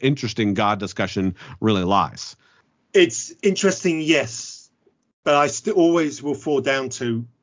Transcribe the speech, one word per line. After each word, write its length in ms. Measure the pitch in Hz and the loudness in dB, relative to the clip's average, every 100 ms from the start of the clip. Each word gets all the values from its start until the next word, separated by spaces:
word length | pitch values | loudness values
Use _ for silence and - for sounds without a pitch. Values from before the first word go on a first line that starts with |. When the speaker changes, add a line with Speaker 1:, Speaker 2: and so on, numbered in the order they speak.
| 135 | 0
Speaker 1:
interesting 480 | 143 110 117 104 | 0 -4 -2 0
God 260 | 98 104 104 | 2 0 0
discussion 560 | 101 - 95 101 95 87 - - | -4 -4 -4 -2 -2 -4 -16 -2
really 220 | 110 98 | 0 2
lies. 520 | 90 98 80 - - - _ _ _ _ _ | 2 2 2 -6 -18 -18 _ _ _ _ _
Speaker 2:
It's 400 | 196 175 - - - | 4 4 0 -12 -2
interesting, 600 | 202 190 196 185 180 160 | -2 2 0 0 -2 -2
yes, 680 | 156 151 117 - - - - _ _ _ _ _ | 0 0 0 -8 -14 -18 -20 _ _ _ _ _
but 120 | 151 143 | 0 2
I 120 | 147 | 2
still 280 | - 220 196 | -2 -2 2
always 480 | 170 170 151 120 | 4 4 0 -4
will 100 | 147 131 | -6 -6
fall 240 | 156 139 | -2 0
down 280 | 139 135 131 | 0 -2 -4
to, 360 | - 123 117 120 _ | -6 -4 -4 -6 _